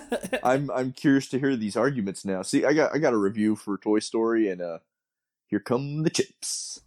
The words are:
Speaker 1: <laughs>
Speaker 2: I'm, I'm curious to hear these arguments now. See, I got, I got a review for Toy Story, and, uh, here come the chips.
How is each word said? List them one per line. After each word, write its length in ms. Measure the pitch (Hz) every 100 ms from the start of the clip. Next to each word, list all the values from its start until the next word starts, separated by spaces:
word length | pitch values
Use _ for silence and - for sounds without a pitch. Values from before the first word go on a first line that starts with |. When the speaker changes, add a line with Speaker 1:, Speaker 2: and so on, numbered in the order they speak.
| - 233 185 254
Speaker 1:
<laughs> 40 |
Speaker 2:
I'm, 260 | 123 135 143
I'm 200 | 123 131
curious 360 | - 151 139 135
to 100 | 131
hear 160 | 131 131
these 220 | 107 110
arguments 480 | 127 131 98 92 98
now. 160 | 92
See, 240 | 95 139 131
I 80 |
got, 200 | 147 139
I 40 | 143
got 160 | 151
a 40 | 113
review 380 | 98 110 107 107
for 220 | - 98
Toy 220 | 107 107
Story, 500 | - 117 113 113 104
and, 120 | 90
uh, 180 | 87 82 _ _ _ _ _ _ _
here 140 | 104
come 420 | - 123 143 147
the 60 | 160
chips. 720 | - - _ - - - -